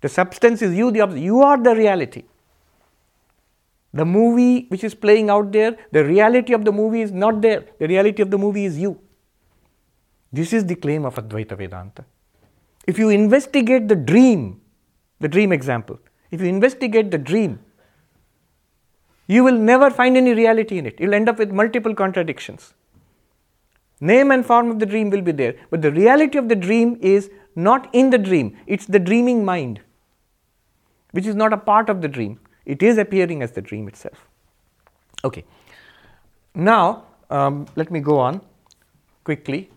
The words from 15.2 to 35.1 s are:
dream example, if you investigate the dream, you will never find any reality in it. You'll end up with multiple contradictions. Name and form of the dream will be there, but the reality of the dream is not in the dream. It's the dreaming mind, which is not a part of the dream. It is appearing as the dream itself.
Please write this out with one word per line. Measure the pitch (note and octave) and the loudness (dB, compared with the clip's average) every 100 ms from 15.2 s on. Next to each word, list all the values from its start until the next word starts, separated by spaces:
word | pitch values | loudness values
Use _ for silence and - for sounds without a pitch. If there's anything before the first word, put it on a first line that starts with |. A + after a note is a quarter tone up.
| D3+ | -4
dream | F3 G3+ | 0 0
example, | D#3+ C3+ A#2+ G#2+ - _ _ - | 0 -4 -6 -8 -18 _ _ -14
if | E3+ | -6
you | F3+ | -4
investigate | F#3+ B3+ C4 B3 A3 G#3 | 0 0 -2 -2 -2 0
the | E3 | -4
dream, | C3+ G#3+ F#3+ G2 _ _ _ _ _ _ _ _ _ _ _ _ _ _ _ _ - | -2 -2 -2 -6 _ _ _ _ _ _ _ _ _ _ _ _ _ _ _ _ 0
you | A3 | 4
will | B3+ A#3+ | 4 4
never | A3 B3+ C#4 | 4 4 4
find | B3+ B3+ B3+ | 4 2 4
any | B3+ | 4
reality | A3+ A3+ A3+ A3 F#3 | 4 2 2 -2 -6
in | B2 | -8
it. | - | -6
You'll | F#3 | -2
end | G#3 A3+ | 0 0
up | A3 | 0
with | G3+ | -2
multiple | G3 A3 A#3 A3 | 0 0 -2 -4
contradictions. | G#3 F#3+ F#3 E3 - - - - _ _ _ _ _ _ _ _ _ _ _ _ - | -4 -4 -2 -6 -8 -14 -20 -20 _ _ _ _ _ _ _ _ _ _ _ _ -8
Name | D#3 B3 C#4 | 2 4 4
and | C4 | 2
form | A#3+ A#3+ A#3+ | 2 2 0
of | A3 | -4
the | G#3 | -4
dream | A3 G#3 | -2 -2
will | G3 | -2
be | F3 | -2
there, | C#3+ A#2+ - - | -2 -4 -6 -8
but | E3+ | -2
the | D3+ | -2
reality | D#3 A3 C#4+ D4+ D4 | 4 4 4 2 0
of | A#3 | -2
the | G#3 | -2
dream | F3 A3+ A#3 A#3 | 0 0 0 0
is | F#3+ G3+ G3 - _ E3 | 0 0 -2 -18 _ -4
not | F#3+ C4 - | 0 0 0
in | A#3+ C4 | 2 4
the | B3 | 2
dream. | F#3+ E3+ G#2+ - - | 2 -2 -2 -8 -8
It's | G3+ - | -8 -2
the | G3 | -2
dreaming | F3+ A#3 B3 A#3+ G3 | 2 0 0 0 -2
mind, | F3+ B2+ G#2 _ _ _ _ _ _ _ _ _ _ _ _ _ | -4 -6 -12 _ _ _ _ _ _ _ _ _ _ _ _ _
which | F#3 G#3 | -8 -6
is | G3+ | -2
not | A3 | -2
a | G#3 | -2
part | G#3+ G#3 A3 | 0 0 0
of | F#3+ | -4
the | D#3 | -6
dream. | C3 G#2 A2+ _ _ - | -6 -8 -10 _ _ -10
It | C#3+ | 0
is | G#3+ A3 | 2 2
appearing | G#3 F#3+ F3 D3+ | 0 -2 -2 -4
as | A#2+ | -8
the | - | -10
dream | F#2 G#2+ G2+ | -12 -12 -14
itself. | - - _ _ _ _ _ _ _ _ _ _ | -16 -20 _ _ _ _ _ _ _ _ _ _